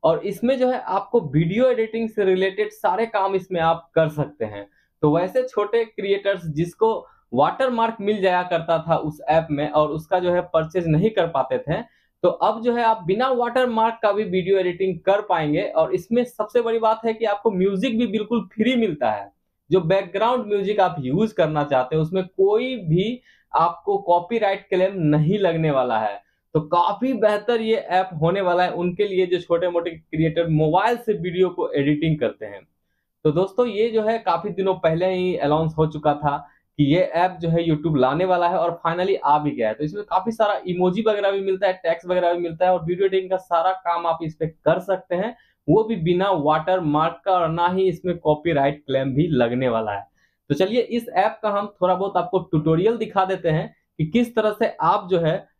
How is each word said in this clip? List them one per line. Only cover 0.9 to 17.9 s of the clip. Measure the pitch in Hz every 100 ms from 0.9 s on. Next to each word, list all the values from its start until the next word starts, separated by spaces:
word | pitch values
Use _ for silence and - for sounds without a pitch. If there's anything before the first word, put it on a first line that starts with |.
| 190 - 240
वीडियो | 151 139 165 202 262
एडिटिंग | 226 220 226 226
से | 220
रिलेटेड | 190 185 190 190 208
सारे | - 196 185 226
काम | 208 196
इसमें | 190 185 180
आप | 165 165 -
कर | - 160
सकते | 151 143 -
हैं। | 107 104 101 _ _ _
तो | 151 156
वैसे | 185 214
छोटे | 254 - 202 233
क्रिएटर्स | 226 - 196 196 196 196 170
जिसको | 143 170 - 220 214 - _ _
वाटरमार्क | 120 151 - 262 240 226 226
मिल | 202 214
जाया | 185 180
करता | 180 170 160 165 165
था | 160
उस | 156 147 -
ऐप | 156 160
में | 143 147
और | 151 151
उसका | 160 - 180
जो | 180
है | 175
परचेज | 175 160 160 185 165
नहीं | 151 214
कर | 220 170
पाते | 139 127 127
थे, | 139 180 240 _ _ _
तो | 180
अब | - 185 220
जो | 233
है | 240
आप | 226 220 170
बिना | 196 262
वाटरमार्क | 254 240 240 254 220 226 226
का | 214
भी | 202
वीडियो | 208 185 180 196
एडिटिंग | 180 180 190 165
कर | - 202
पाएंगे। | - 170 151 156
और | 202 - 160
इसमें | 185 - 233
सबसे | 240 - 214 240
बड़ी | 226 226
बात | 220 220
है | 226
कि | 220
आपको | 226 202 233
म्यूजिक | 185 190 196 254